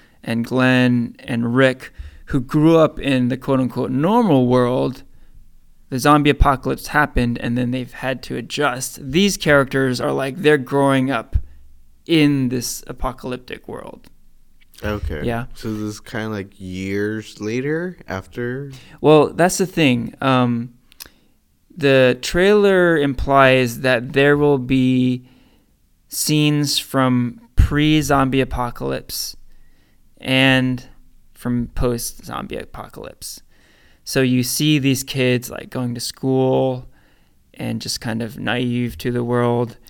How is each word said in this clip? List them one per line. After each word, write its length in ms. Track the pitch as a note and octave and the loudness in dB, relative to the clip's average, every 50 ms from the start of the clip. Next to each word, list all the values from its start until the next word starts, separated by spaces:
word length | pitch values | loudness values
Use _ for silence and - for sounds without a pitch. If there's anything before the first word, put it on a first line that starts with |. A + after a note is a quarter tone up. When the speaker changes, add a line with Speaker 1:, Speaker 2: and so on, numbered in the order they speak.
| _ _ _ _ - | _ _ _ _ -8
Speaker 1:
and 200 | - A2+ A#2 A#2 | -4 -4 -4 -2
Glenn 680 | - B2 B2+ B2+ B2+ B2+ B2+ B2+ B2 B2 A#2+ A#2 - - - | -2 0 2 2 4 4 4 4 4 2 2 0 -4 -8 -12
and 340 | - - B2+ A#2 A#2+ A#2 A#2+ | -10 -6 -4 -4 -2 0 2
Rick, 380 | C3 C3+ C3 B2+ - - - - - - - - - - | 4 4 4 2 -2 -10 -18 -18 -16 -18 -18 -18 -16 -8
who 140 | - - C#3 | -4 -4 -4
grew 360 | A#2 - - D3+ D3+ D#3+ E3 E3 | -2 -2 2 4 4 6 6 6
up 200 | D#3 D3 - - | 4 2 0 -2
in 300 | - C#3 C3+ B2+ B2 A#2+ | -4 -2 0 0 0 0
the 80 | C3 | -2
quote-unquote 540 | B2+ - C#3 C3+ C3 C3 A#2+ - B2+ B2+ - | -4 -2 -2 0 0 0 -2 -2 -4 -4 -4
normal 560 | C3 C3 D3+ F#3 A3 B3 A#3 F#3+ C#3+ C3 B2+ | -2 -2 0 2 2 2 2 4 4 4 4
world, 560 | B2 B2 B2 B2 A#2+ B2+ C3+ C3+ C3+ A#2 - - - - - - - - - - - - - - - - - - - | 4 4 2 2 2 0 -2 -2 -4 -6 -8 -14 -20 -20 -20 -20 -20 -20 -20 -20 -20 -20 -20 -20 -20 -20 -20 -12 -8
the 80 | C#3 B2+ | -4 0
zombie 320 | B2 D3 D3 D3+ C#3+ D3 | 4 4 4 6 4 4
apocalypse 580 | C#3 - - D3 C3+ B2 - C3+ C3+ - - - | 4 4 4 4 2 0 -2 -4 -6 -6 -6 -2
happened, 500 | - D3 D3 C#3+ - C3 B2 A#2+ A#2 - | 0 0 0 0 0 -2 -2 -2 -2 -4
and 180 | - A#2+ A#2+ | -4 -4 -4
then 140 | B2 B2 A#2+ | -2 -2 -4
they've 220 | B2+ C3 B2 B2 | -4 -6 -8 -10
had 300 | - - - C3 C3 A#2+ - | -12 -8 -6 -6 -6 -6 -8
to 120 | - B2+ | -10 -10
adjust. 600 | B2+ A#2+ - - D3 D3 C3+ B2 B2 - - - - C#3+ C3+ | -10 -10 -8 -4 -2 -2 -2 -2 -4 -8 -10 -10 -12 -6 -2
These 260 | C3+ F3 G3+ G3+ F#3 | 0 2 2 2 0
characters 640 | - - D#3 D3 C#3 C3+ C3 - C3+ C3+ C3 B2 A#2+ | 0 2 4 4 4 4 2 0 0 0 0 0 -2
are 120 | - C#3+ | -2 -2
like, 240 | C#3 C#3 C3+ C#3 C3+ - | -2 -2 -4 -6 -4 0
they're 200 | - D3+ D3+ C#3 | 2 2 2 2
growing 520 | B2 B2 C#3 C#3 C#3 C#3 C3+ C3+ B2+ C3+ | 2 0 0 2 2 4 2 2 0 0
up 260 | C3 A2+ A2 - - - - - - - - - - - - - - _ _ | -2 -4 -4 -4 -4 -4 -4 -6 -14 -20 -20 -20 -20 -20 -20 -20 -20 _ _
in 420 | - E3+ D#3+ D3 D3 C#3+ C#3 C3 B2 | 0 2 2 4 2 2 0 -2 -2
this 340 | B2+ B2 A2+ - - - - | -2 -4 -6 -8 -10 -12 -12
apocalyptic 840 | - B2+ - - C3 A#2 - - B2+ B2+ B2+ B2 - - - - - | -14 -12 -10 -10 -10 -10 -10 -10 -10 -10 -12 -12 -14 -16 -14 -14 -14
world. 400 | A2+ - - - - - - - - - - - - - - - - - - _ - - - | -14 -14 -14 -16 -18 -20 -20 -20 -20 -20 -20 -20 -20 -20 -20 -20 -20 -20 -20 _ -16 -10 -6
Speaker 2:
Okay. 380 | G#2 G#2 G#2 - - F2+ D2+ E2+ | -6 -6 -4 -6 -6 -6 -6 -4
Speaker 1:
Yeah. 220 | A#2+ A#2 A#2 A#2+ - - | -4 -4 -4 -6 -10 -12
Speaker 2:
So 180 | - - A2+ | -10 -8 -8
this 100 | A2 G#2+ G#2+ G#2+ G#2+ | -6 -6 -8 -8 -10
is 60 | - | -12
kinda 280 | - - - A2 A2 A2 | -14 -12 -10 -8 -8 -6
like 240 | G#2+ G2+ F#2+ G2 - - | -8 -8 -10 -12 -14 -16
years 800 | G2 F#2 F#2 F#2 F#2+ G2 G2 G2+ G#2 G#2+ A2 A2 G#2+ - - - | -14 -10 -10 -8 -6 -4 -4 -4 -4 -4 -4 -8 -10 -12 -12 -10
later 580 | G#2 G#2+ A2+ B2+ C3 D3 D#3+ E3 F3 F#3 F3 - - | -8 -6 -4 -4 -4 -4 -4 -4 -6 -8 -10 -12 -12
after? 640 | - F#2+ F#2+ - - - B2 A#2+ A#2+ B2 C3+ C#3+ C#3 C3+ C3 - - - - | -10 -10 -10 -10 -10 -10 -8 -8 -6 -8 -8 -10 -14 -16 -20 -20 -20 -8 0
Speaker 1:
Well, 280 | - D3 D#3 D3+ C3+ - | 4 6 6 6 6 2
that's 260 | - - E3+ F#3 F3+ - | 2 0 0 0 0 -2
the 80 | F#3+ | -4
thing. 480 | E3+ - E3+ D#3 C3+ B2 A#2+ A2+ B2 - - | -2 0 2 2 2 2 0 -2 -6 -6 -4
Um, 540 | C3+ C3+ C3 B2+ B2 A#2+ A#2+ A#2 A#2+ B2 - _ _ _ _ - - - _ _ _ _ _ _ _ _ _ _ _ _ - | 0 2 2 2 2 0 0 -2 -6 -8 -14 _ _ _ _ -20 -20 -20 _ _ _ _ _ _ _ _ _ _ _ _ -6
the 420 | F3 C#3+ C#3 C3+ C3 C3 B2+ B2 B2 | 0 2 4 6 6 6 6 4 0
trailer 760 | - - - F3 F#3 G3+ G#3 G#3 G3+ G3+ F#3+ F3+ F3+ E3+ E3 | -4 -2 0 2 4 4 6 6 4 4 4 4 4 4 4
implies 840 | D3+ C#3+ C#3+ C3 - - C#3+ C#3 C#3 C3+ C3 C3 C3 B2+ A#2 A#2 - | 2 2 0 -2 -2 0 2 4 6 6 6 6 4 2 0 -2 -2
that 320 | C3+ C3 B2+ A#2 B2 C3 | 0 0 0 0 -2 -2
there 240 | C3+ C3+ C#3 C#3+ D3 | 2 4 4 4 4
will 220 | D3 D3 D3 C#3+ C3+ | 4 4 2 2 2
be 680 | B2 B2 C3+ C3 B2+ C3 B2+ B2+ B2+ B2 B2+ A#2+ - - _ _ _ _ _ _ _ _ _ _ _ _ _ _ _ - | 0 0 2 2 2 2 2 2 2 0 0 -4 -6 -14 _ _ _ _ _ _ _ _ _ _ _ _ _ _ _ -12
scenes 720 | - - - - D#3 D3+ D3+ D3 D3 D3 D3 C#3+ - - | -8 -4 -2 2 2 4 4 4 2 0 0 -2 -4 -4
from 640 | - - - C3+ C3 B2+ B2+ B2 A#2+ A#2+ A#2 - - - _ | -6 -2 0 0 2 2 2 0 0 -2 -6 -12 -20 -2 _
pre-zombie 840 | - - - C#3+ D3 D3+ D#3 D#3 D#3 C#3+ C3 C#3+ C#3 C3+ C3 C3 C3+ | 2 2 4 2 2 2 2 2 2 2 2 2 2 2 2 2 0
apocalypse 960 | B2+ - - C3 B2 A#2+ A#2 - C3 C3+ C3+ B2 - - - - - - - - - - - - - - - _ _ _ _ _ _ _ _ - | 0 0 -2 -4 -4 -6 -8 -8 -6 -6 -6 -8 -8 -10 -10 -10 -10 -10 -12 -16 -20 -20 -20 -20 -20 -20 -20 _ _ _ _ _ _ _ _ -10
and 640 | - - C3 C3 C3+ C3+ C3 C3 B2+ B2+ B2+ B2 - - - - - - - - _ _ | -4 0 2 4 4 4 4 2 2 0 -2 -4 -8 -14 -20 -20 -20 -20 -20 -20 _ _
from 360 | _ - - A#2+ B2 A#2+ A#2 A#2 - | _ -10 -6 -4 -4 -4 -4 -4 -4
post-zombie 840 | - C3 B2 A#2+ A#2 - - - - - - - A#1+ - - - | -2 -2 0 -2 -2 -6 -10 -12 -14 -14 -12 -10 -10 -10 -10 -10
apocalypse. 840 | - - - - - - - - - G#2+ - - - - - - - - _ _ _ _ _ _ _ _ _ _ _ _ | -12 -12 -14 -16 -16 -16 -16 -16 -18 -18 -18 -18 -18 -16 -16 -16 -18 -20 _ _ _ _ _ _ _ _ _ _ _ _
So 180 | - - C3+ | -4 -2 0
you 200 | C3 B2 B2+ B2+ | 2 2 2 0
see 360 | B2 B2 - - D3+ D#3 D3+ D3 | 0 -2 -2 0 2 2 2 2
these 240 | C3 C#3 C3 - - | 2 0 0 -2 -4
kids, 460 | - - C3+ B2+ B2+ B2 A#2+ A#2+ - | -6 -4 0 0 2 0 0 -2 -6
like, 200 | - - - - | -12 -14 -14 -10
going 240 | - C3 B2+ A#2+ A#2+ | -8 -6 -6 -6 -6
to 60 | A#2+ | -8
school 880 | - - - _ - C3 C3 C3 C3 C3 C3 C3 C3 C3 B2+ B2+ B2+ - - _ _ _ _ _ _ _ _ _ _ _ - | -10 -10 -10 _ -2 0 0 2 2 2 2 2 0 0 -2 -6 -10 -16 -20 _ _ _ _ _ _ _ _ _ _ _ -14
and 260 | - - A#2 A2+ A2+ | -10 -8 -8 -6 -6
just 200 | - B2 - - | -8 -8 -10 -8
kind 220 | - A#2+ A2 A2+ | -8 -6 -6 -6
of 160 | A#2 G#2+ - - | -6 -8 -10 -8
naive 580 | - - A#2 B2 B2+ B2 A#2+ B2 B2 A#2 A#2 - | -6 -4 -2 -2 -2 -2 -2 -2 -4 -4 -6 -6
to 140 | - B2 | -6 -4
the 100 | A#2+ A#2+ | -4 -4
world. 540 | A#2+ A#2+ B2 A#2+ A#2+ A#2+ A#2+ B2 B2 A#2 - - _ | -2 -2 0 0 2 0 0 0 -2 -4 -8 -14 _